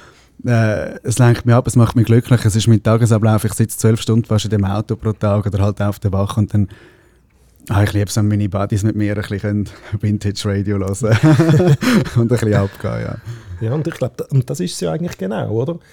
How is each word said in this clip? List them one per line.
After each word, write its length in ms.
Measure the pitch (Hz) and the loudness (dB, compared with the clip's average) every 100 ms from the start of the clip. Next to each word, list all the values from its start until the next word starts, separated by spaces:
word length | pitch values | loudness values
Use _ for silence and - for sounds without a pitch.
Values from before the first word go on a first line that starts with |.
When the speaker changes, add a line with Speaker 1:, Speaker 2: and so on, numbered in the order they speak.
| - _ _ - | -20 _ _ -10
Speaker 1:
Äh, 540 | 123 117 110 101 71 - | -2 2 2 0 -4 -8
es 160 | - 120 | -6 2
lenkt 280 | 120 117 120 | 4 4 4
mich 80 | |
ab, 120 | 120 117 | 2 4
es 100 | 123 | 4
macht 200 | 117 - | 4 4
mich 100 | 110 | 4
glücklich. 380 | 113 - 120 | 4 4 2
Es 100 | 110 107 | 2 2
ist 120 | 113 | 4
mein 140 | 107 | 4
Tagesablauf. 640 | 113 113 117 110 110 107 | 4 2 4 4 4 2
Ich 100 | 107 | 0
sitze 240 | - 113 - | -2 -4 0
zwölf 220 | 110 110 | 0 0
Stunden 240 | - 113 | 2 0
fast 200 | 113 107 | 2 -2
in 60 | 104 | 0
dem 140 | 104 | 0
Auto 320 | 95 101 107 110 | 0 -2 -4 -4
pro 160 | 110 | -4
Tag 340 | 104 104 104 101 | -2 0 0 0
oder 160 | 95 | 0
halt 180 | 101 98 | 0 0
auf 180 | 101 101 | -4 -2
der 140 | 101 | -2
Wache 280 | 95 101 - | -2 -2 0
und 120 | 101 | 0
dann 140 | 104 98 - - _ _ _ _ _ _ _ - | 0 -2 -4 -20 _ _ _ _ _ _ _ -4
habe 160 | 101 | 0
ich 80 | 101 | 0
lieb, 200 | 101 101 | 0 -2
wenn 140 | - 104 | -2 0
meine 200 | 104 104 | 0 -2
Buddies 360 | 98 101 107 | -2 -2 0
mit 100 | 107 | -2
mir 220 | 107 104 104 | -2 -2 -4
ein 60 | - | -6
bisschen 400 | 98 104 104 101 - | -6 -2 -2 -4 -10
<laughs> 180 | - 104 | -10 -4
Vintage-Radio 800 | 104 104 101 98 104 98 98 101 | -2 -2 -2 -4 -4 -2 -2 -2
hören 400 | 95 101 110 110 | -2 -2 0 2
<laughs> 580 | 156 151 165 147 175 143 247 226 131 | 4 4 4 4 4 2 2 0 0
und 60 | 120 | -2
ein 80 | 117 | 0
bisschen 260 | 120 110 | 0 0
abgehen, 460 | 101 98 - - - | 0 -2 -6 -8 -6
ja. 160 | - - - 117 - 90 | -8 -10 -14 -18 -16 -10
Speaker 2:
Ja, 140 | 110 | -6
und 120 | 151 156 | -4 -6
ich 60 | |
glaub, 220 | - 123 - | -6 -6 -6
da-, 100 | - | -2
und 180 | 139 - | 0 0
das 120 | 139 | -6
ist 140 | 180 | -8
es 60 | - | -6
ja 120 | 170 | -6
eigentlich 260 | 160 170 - | -6 -8 -8
genau, 320 | 190 196 113 | -8 -6 -4
oder? 280 | 107 139 170 - | -4 -4 -8 -14